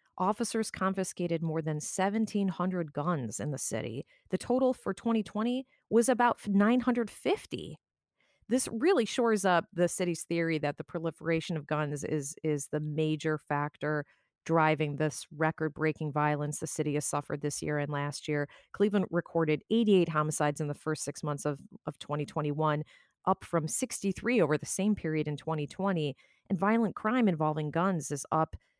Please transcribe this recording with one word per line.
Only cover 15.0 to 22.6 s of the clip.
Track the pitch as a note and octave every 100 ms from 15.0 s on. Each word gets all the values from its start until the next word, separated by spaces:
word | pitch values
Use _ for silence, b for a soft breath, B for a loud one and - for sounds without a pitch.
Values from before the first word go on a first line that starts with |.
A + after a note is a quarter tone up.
| D#3 - -
record-breaking | D3 D#3 - D#3 D3 D#3 D3+ D#3
violence | D3 D3+ D3 D3 D3
the | D#3+
city | - D3+
has | D3
suffered | - D3 - C#3+
this | D3 -
year | D#3 D3
and | C#3+
last | D3 C#3+ - -
year. | D3 C#3+ b b
Cleveland | - G3+ G3 F#3
recorded | E3+ - E3 D#3+ D3+ -
eighty-eight | A3+ G#3+ F#3+ E3
homicides | D#3 D#3 D3+ D3 D3
in | D3+
the |
first | D3 - D#3
six | - -
months | D3+ C#3+ D3+
of, | C#3 - - -
of | -
twenty | - D3 D3
twenty-one, | - D3+ C#3+